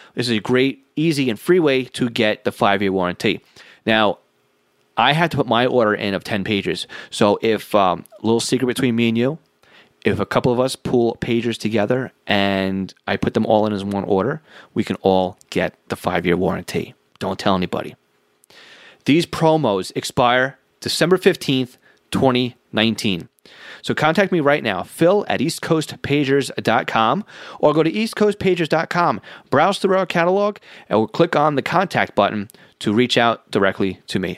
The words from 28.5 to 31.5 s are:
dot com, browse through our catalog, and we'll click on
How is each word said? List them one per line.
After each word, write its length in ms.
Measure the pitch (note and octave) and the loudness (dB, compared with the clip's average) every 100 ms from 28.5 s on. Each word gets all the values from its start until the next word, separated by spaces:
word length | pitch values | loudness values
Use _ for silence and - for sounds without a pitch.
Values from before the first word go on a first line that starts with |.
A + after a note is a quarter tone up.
| F3 D#3 | 0 0
dot 220 | D#3+ - | -2 -2
com, 320 | F3 E3+ G#2 - - - | 0 0 -2 -8 -20 -2
browse 300 | C3 F3 G3 | 2 2 2
through 160 | F#3+ F#3+ | 0 0
our 100 | F#3 | 0
catalog, 520 | F3 E3+ F#3+ G3+ G3+ - - - | 0 0 0 -2 -4 -14 -20 -2
and 100 | G#2+ | 0
we'll 80 | A2 | 0
click 300 | - - D3 | 0 2 2
on 180 | D3+ | 2